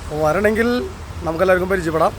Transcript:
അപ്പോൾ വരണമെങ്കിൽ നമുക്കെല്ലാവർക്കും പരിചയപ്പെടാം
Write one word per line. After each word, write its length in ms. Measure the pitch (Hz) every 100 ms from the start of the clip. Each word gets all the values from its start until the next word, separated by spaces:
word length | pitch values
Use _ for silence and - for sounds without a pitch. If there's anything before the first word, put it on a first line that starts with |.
അപ്പോൾ 180 | - 151 156
വരണമെങ്കിൽ 440 | 160 208 220 233 247 247 - - - -
നമുക്കെല്ലാവർക്കും 480 | 165 190 185 185
പരിചയപ്പെടാം 400 | 190 165 160 175